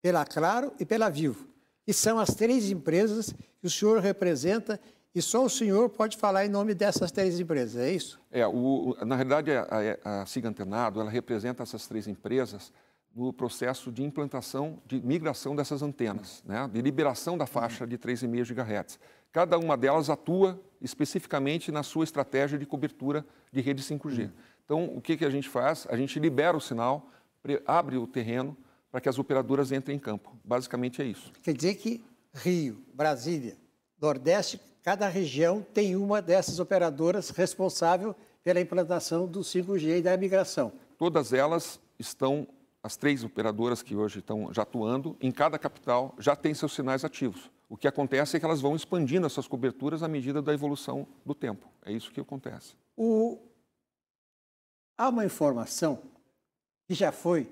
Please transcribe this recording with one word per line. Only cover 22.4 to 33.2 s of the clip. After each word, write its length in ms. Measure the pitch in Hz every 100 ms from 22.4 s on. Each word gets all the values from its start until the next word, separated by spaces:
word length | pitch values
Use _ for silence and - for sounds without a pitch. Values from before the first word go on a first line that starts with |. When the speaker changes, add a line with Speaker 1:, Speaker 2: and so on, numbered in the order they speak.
| 139 147
Speaker 2:
de 80 |
cobertura 640 | 143 143 143 - 135 147 147 - _
de 80 | 127
rede 220 | 127 135
cinco 260 | 135 147 151
G. 160 | 123 101
Speaker 1:
Hum. 40 | - - _
Speaker 2:
Então, 320 | _ 151 175 -
o 40 |
que 160 | - 156
que 80 |
a 60 | 151
gente 180 | 139 139
faz? 380 | 123 131 156 -
A 60 | 120
gente 220 | 135 156
libera 380 | 156 131 165 160
o 40 |
sinal, 500 | - 117 120 147 - - _ _
pre-, 180 | - 139 -
abre 320 | 160 147 127
o 80 | 120
terreno 500 | 127 113 120 135 147 - _ _
para 100 | 127
que 80 | 135
as 100 | 127
operadoras 540 | 135 135 123 135 131
entrem 240 | 135 131 143
em 40 |
campo. 360 | 117 104 - 117
Basicamente 580 | 101 123 131 123 123 123
é 20 |
isso. 280 | 135 101 - -
Speaker 1:
Quer 120 | -
dizer 200 | 135 165
que 300 | 202 - - - _ _
Rio, 480 | 135 180 175 139 107 -
Brasília, 600 | - 151 135